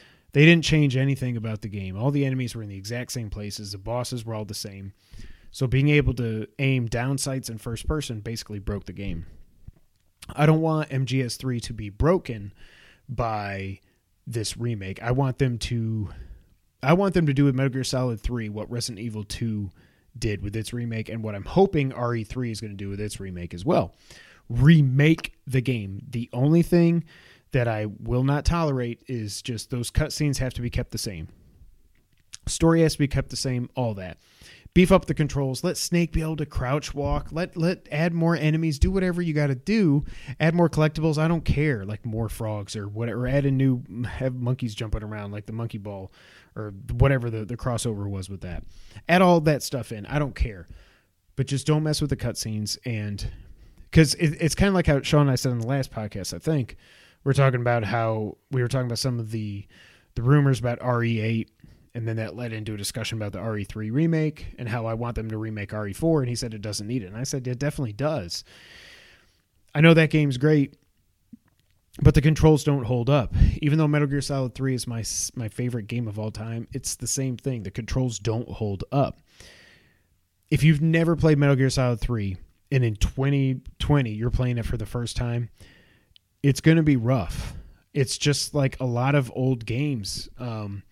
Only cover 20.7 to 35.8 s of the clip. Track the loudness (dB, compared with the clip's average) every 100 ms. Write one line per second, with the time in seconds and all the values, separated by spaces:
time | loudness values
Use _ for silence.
20.7 | -6 -6 -6 -6 -8 -8 -8 0 4 4
21.7 | 4 0 -2 -2 -2 -4 -6 -6 -6 -10
22.7 | -10 -8 -6 -8 -8 -10 -8 -10 -6 0
23.7 | 2 0 -6 _ -20 -20 -20 -6 4 8
24.7 | 8 8 4 4 4 0 -14 -4 -2 0
25.7 | -2 -4 -10 -8 -8 -6 0 4 4 6
26.7 | 6 6 4 -2 -12 -20 _ _ -2 0
27.7 | -2 -4 -8 -2 0 2 2 2 2 2
28.7 | 0 -4 -8 -8 -6 -6 -8 -8 -8 -6
29.7 | -6 -2 0 0 0 -2 0 -4 -4 -4
30.7 | -4 -4 -6 -8 -10 -12 -16 -20 _ -20
31.7 | _ _ _ _ _ _ -14 -8 2 4
32.7 | 6 4 2 0 0 -4 -6 -4 -4 -4
33.7 | -4 -4 -4 -10 -14 _ _ -20 -20 2
34.7 | 4 6 6 4 -2 -2 -2 -4 -4 -4
35.7 | -4